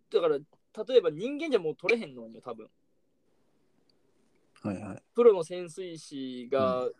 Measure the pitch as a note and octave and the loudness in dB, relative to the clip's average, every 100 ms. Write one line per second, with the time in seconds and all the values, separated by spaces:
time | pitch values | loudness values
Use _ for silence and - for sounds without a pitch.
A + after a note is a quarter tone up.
0 | _ G#3 B3 C#3 D3+ _ _ G#3+ G#3+ B3+ | _ 2 2 2 -4 _ _ -12 2 4
1 | E3+ D3+ A#3+ C#4+ E4 A3+ D#3+ C#3 - A#3 | 4 0 -4 -4 -2 0 -2 -4 -2 -2
2 | E3 B2 A2+ A2 B2 A2+ G#2+ _ _ _ | -2 -12 -16 -14 -14 -14 -16 _ _ _
3 | _ _ _ _ _ _ _ _ _ _ | _ _ _ _ _ _ _ _ _ _
4 | _ _ _ _ _ _ G#2+ F#2+ - - | _ _ _ _ _ _ -8 -6 -8 -14
5 | - - A#3+ F#3+ D#3+ F3+ F3 E3+ F3+ D#3+ | -6 6 8 8 2 -8 -10 -12 -12 -12
6 | - C#3 C3 B2 A#2+ C3+ C3 B2+ B2+ | -14 -12 -10 -10 -2 0 2 0 -4